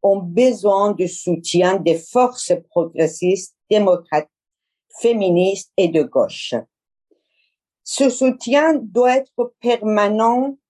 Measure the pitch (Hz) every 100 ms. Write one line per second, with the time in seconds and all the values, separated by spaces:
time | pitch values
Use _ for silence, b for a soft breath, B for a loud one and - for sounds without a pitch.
0 | 196 196 180 170 254 220 202 196 208 202
1 | 180 - - 170 - 170 180 190 165 165
2 | - 247 247 247 - 170 - 170 165 165
3 | 160 - 180 190 - _ _ 214 202 175
4 | - 151 156 _ _ _ _ _ _ -
5 | 233 233 190 175 185 196 - - 180 160
6 | 135 135 113 - - 117 - _ _ _
7 | _ _ _ _ _ _ _ _ - -
8 | 269 240 262 254 - 277 311 302 220 185
9 | 247 254 269 - 240 _ 233 240 214 214
10 | 202 214 226 240 269 277